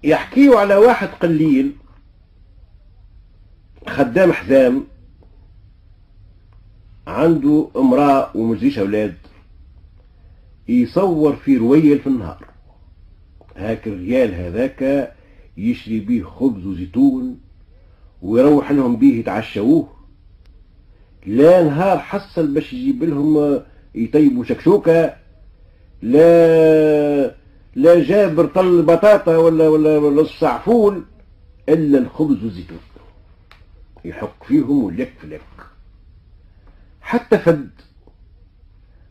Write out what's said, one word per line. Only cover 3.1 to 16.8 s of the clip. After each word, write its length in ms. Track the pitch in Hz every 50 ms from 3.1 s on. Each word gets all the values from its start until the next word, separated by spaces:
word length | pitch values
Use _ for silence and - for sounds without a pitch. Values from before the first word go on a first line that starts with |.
| _ - - _ _ _ - _ - _ _ _ - - - -
خدام 440 | - - 135 120 113 185 190 175
حزام، 540 | - - - - 135 135 - 247 247 - - - - - - - - _ - - - - - - - - - - _ _ _ _ - _ _ _ _ - - - _ _ _ _ _ - _ - - - - - - - _
عنده 640 | - - 117 147 170 165 151 135 143 151 156 - - _
امرأة 600 | - 135 127 123 143 143 143 139 135 - - -
ومجيش 420 | 104 113 117 113 95 110 139 139 113
أولاد، 360 | 98 101 104 107 107 101 82 - - - _ - _ _ - - - - _ - - - _ _ _ _ _ _ _ - - _ _ - - _ _ -
يصور 680 | 120 123 120 117 - 170 202 190 170 156 151 147 143
في 200 | - - 139 135
رويل 420 | 123 113 120 139 160 160 147 147 143
في 80 | -
النهار. 400 | 139 135 120 98 80 - - - - _ _ _ _ _ _ _ _ _ _ - - - _ _ _ _ _ - - -
هاك 320 | - 95 110 113 110 - 113
الريال 460 | 101 92 90 98 123 131 127 107 92
هذاك 760 | 85 90 87 85 110 127 135 - - 135 135 139 143 127 - - _ _ _ _ _ _ - _
يشري 440 | - 98 117 120 120 - 107 110 110
بيه 220 | 98 104 123 113
خبز 440 | 87 - - - 123 135 113 98 90
وزيتون 720 | 98 95 85